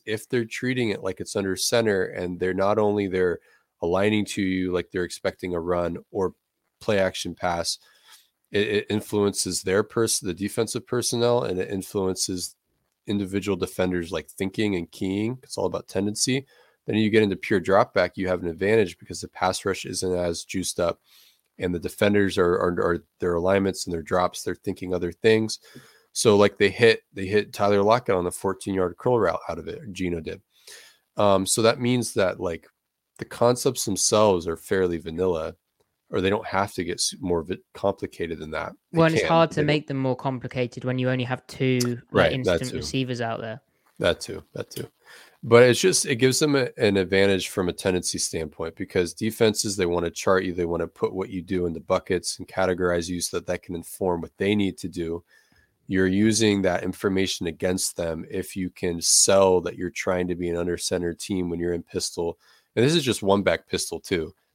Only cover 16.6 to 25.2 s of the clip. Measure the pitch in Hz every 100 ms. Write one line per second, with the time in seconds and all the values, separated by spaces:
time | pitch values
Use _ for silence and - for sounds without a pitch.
16.6 | _ _ - 104 107 110 107 95 - 101
17.6 | 85 98 120 101 90 - 92 90 87 80
18.6 | 95 113 92 85 - 87 - - 92 92
19.6 | 101 92 - 92 92 90 87 85 - 95
20.6 | 90 - 85 - _ _ _ _ _ -
21.6 | 92 87 87 - 104 104 98 90 87 90
22.6 | 90 87 92 85 - _ 90 85 90 98
23.6 | 98 87 - 85 76 92 90 - - 90
24.6 | - 92 92 90 87 87